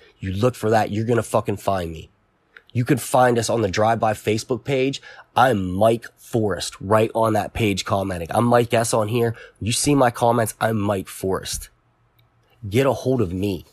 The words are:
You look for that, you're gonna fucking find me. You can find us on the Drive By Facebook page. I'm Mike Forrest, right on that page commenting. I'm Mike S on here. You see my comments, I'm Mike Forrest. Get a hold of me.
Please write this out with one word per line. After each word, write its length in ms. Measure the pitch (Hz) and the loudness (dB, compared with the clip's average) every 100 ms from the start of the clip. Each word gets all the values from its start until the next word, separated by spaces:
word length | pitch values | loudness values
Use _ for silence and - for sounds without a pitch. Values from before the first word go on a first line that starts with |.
| - - | -20 -12
You 120 | 95 | -8
look 240 | 95 123 120 | 0 0 0
for 140 | 110 | 0
that, 200 | 110 104 | 2 0
you're 140 | 104 | -2
gonna 180 | 113 117 | 0 0
fucking 360 | 104 113 104 98 | 0 -2 -2 -4
find 340 | - 95 85 | -2 -2 -4
me. 180 | 80 - _ _ _ _ - _ | -10 -16 _ _ _ _ -20 _
You 140 | 117 120 | -4 0
can 120 | 143 | -2
find 400 | - 131 127 120 | 2 4 4 4
us 120 | 110 | 0
on 120 | 113 | 0
the 60 | 104 | 0
Drive 320 | 90 107 117 | 2 2 2
By 140 | 110 | 0
Facebook 500 | 107 - 113 - 120 | -2 -2 -2 -2 -6
page. 380 | - 135 131 135 - - - - | -2 -2 0 -4 -12 -20 -6 2
I'm 340 | 131 107 92 | 2 2 -2
Mike 360 | 92 110 120 - _ | 2 2 2 -4 _
Forrest, 640 | - 117 107 87 - - | -6 -2 0 -2 -6 -8
right 320 | 98 110 110 | 0 2 2
on 200 | 113 113 | 0 0
that 200 | 107 95 | 0 -2
page 300 | - 110 95 | -2 -2 -2
commenting. 460 | - 101 92 87 82 | -2 -4 -4 -6 -4
I'm 140 | 107 120 | 0 4
Mike 280 | 120 117 | 4 4
S 200 | 117 117 | 0 0
on 160 | 120 104 | 0 0
here. 260 | 120 117 113 - - | 0 0 -4 -12 -10
You 140 | 101 | -6
see 220 | 120 - 143 | -2 2 4
my 160 | 123 | 4
comments, 420 | - 120 117 110 - | 2 2 2 0 -2
I'm 180 | 113 113 | -2 0
Mike 300 | 101 101 - | 0 -2 -4
Forrest. 580 | - 95 90 - - - _ _ _ _ _ _ _ _ _ 104 | -8 -4 -4 -6 -12 -12 _ _ _ _ _ _ _ _ _ -4
Get 160 | 107 135 | 0 0
a 80 | |
hold 260 | 117 127 131 | 0 0 0
of 140 | 95 | 0
me. 320 | 92 101 87 - | -2 -4 -4 -8